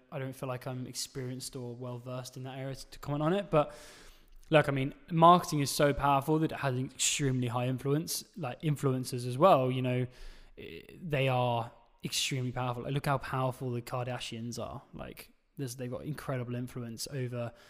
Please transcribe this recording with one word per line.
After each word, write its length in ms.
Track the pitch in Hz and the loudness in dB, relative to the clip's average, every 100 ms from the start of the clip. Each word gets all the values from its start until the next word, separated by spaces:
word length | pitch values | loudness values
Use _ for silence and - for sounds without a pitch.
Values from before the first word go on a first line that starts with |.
| _ | _
I 80 | 147 | -8
don't 160 | 131 127 | -8 -6
feel 120 | 135 | -6
like 200 | 123 135 | -6 -6
I'm 180 | 127 127 | -8 -8
experienced 680 | 123 - 139 127 127 - 135 | -8 -8 -8 -8 -8 -10 -10
or 180 | 123 | -10
well 240 | 120 123 123 | -10 -10 -10
versed 400 | 127 127 123 131 | -8 -8 -8 -12
in 60 | |
that 140 | 131 135 | -10 -8
area 180 | 135 135 | -8 -10
to, 140 | - | -12
to 80 | - | -12
comment 240 | - 143 | -4 0
on 100 | 156 | 2
it. 140 | 196 202 | 2 2
But 260 | 156 147 - - - - - - - - | 2 2 -2 -18 -20 -20 -20 -20 -20 4
look, 180 | 156 147 | 6 6
I 20 | |
mean, 220 | 135 135 - - | 2 -2 -6 -2
marketing 480 | 165 165 175 175 151 | 8 10 10 6 0
is 120 | 139 | 0
so 200 | - 147 | 4 4
powerful 460 | 139 139 139 131 156 | 4 4 4 4 2
that 120 | 156 | 2
it 60 | - | 0
has 160 | 139 123 | -2 -2
an 100 | 131 | -4
extremely 640 | - - - 143 127 123 | -2 0 2 2 2 0
high 200 | 123 123 | 0 0
influence, 560 | 127 139 147 170 - - - | 0 2 0 0 -6 -8 -8
like, 240 | 131 - | -8 -4
influencers 680 | 160 143 139 131 123 123 123 | -2 2 2 0 -2 -4 -4
as 100 | 123 | 6
well. 340 | 185 151 127 | 8 8 6
You 100 | 131 | 2
know, 260 | 127 123 123 - - - - - | 0 0 -2 -6 -16 -16 -20 -18
i-, 240 | - 82 - - | -16 -16 -16 -14
they 240 | 175 143 135 | -4 0 2
are 440 | 127 123 117 113 - - _ | 2 2 0 -2 -10 -20 _
extremely 480 | - - - 135 123 | -6 -2 -2 -2 -2
powerful. 320 | 123 123 120 | -2 -4 -4
Like, 100 | 120 | -4
look 140 | 139 151 | -2 0
how 100 | 135 | 0
powerful 540 | - 131 131 123 131 | 0 -2 0 -2 -4
the 100 | 120 | -4
Kardashians 760 | 120 127 123 123 - 113 117 117 | -4 -4 -4 -6 -8 -8 -8 -6
are. 240 | - 131 - | -8 -10 -14
Like, 360 | - 62 - - _ _ - | -14 -14 -14 -18 _ _ -8
there's, 180 | 131 131 | -8 -6
they've 140 | 123 | -8
got 140 | 123 | -6
incredible 500 | - 131 - 131 120 | -6 -8 -4 -4 -4
influence 540 | 120 123 131 117 110 - | -6 -6 -8 -10 -8 -8
over 400 | 143 123 120 117 - | -6 -4 -4 -6 -10